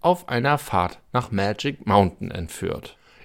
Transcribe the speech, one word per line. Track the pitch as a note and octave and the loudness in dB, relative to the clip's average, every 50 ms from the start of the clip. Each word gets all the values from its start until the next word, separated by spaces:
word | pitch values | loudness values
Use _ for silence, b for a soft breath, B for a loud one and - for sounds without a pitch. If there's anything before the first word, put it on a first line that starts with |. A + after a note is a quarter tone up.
auf | - E3+ F3+ F3 - - | 2 2 2 2 -2 -4
einer | B2 A#2 B2+ C#3+ D3 | -2 0 2 2 0
Fahrt | - - - - F#2 F2 F2 - - - - - | 0 -2 -2 0 0 0 0 -4 -10 -8 -4 -4
nach | B2 A#2 - | -4 -2 -2
Magic | G#2 F#2+ G2 G2+ G#2+ - - C#3+ C#3 - - | -2 0 0 0 -2 -2 -4 -6 -6 -4 0
Mountain | G#2+ G2 G2+ G2 F2+ - - F#2+ - | 4 6 6 6 4 2 -4 -10 -8
entführt. | - F#2+ F2 D#2+ - - - E2+ - - - - b b b b b b | -6 -8 -8 -8 -8 -6 -6 -6 -6 -6 -10 -16 b b b b b b